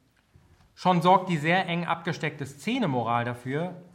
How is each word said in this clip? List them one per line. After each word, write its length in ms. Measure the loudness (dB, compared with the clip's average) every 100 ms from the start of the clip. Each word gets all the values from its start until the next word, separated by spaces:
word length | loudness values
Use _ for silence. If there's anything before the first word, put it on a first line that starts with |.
| _ _ _ -20 _ _ _
Schon 280 | -2 2 4
sorgt 260 | 6 6 4
die 80 | 0
sehr 300 | 2 2 0
eng 180 | -2
abgesteckte 600 | -2 -4 -4 -4 -6 -6
Szenemoral 800 | -10 -8 -4 -2 0 0 0 0
dafür, 560 | -2 -6 -6 -4 -4 -8 -18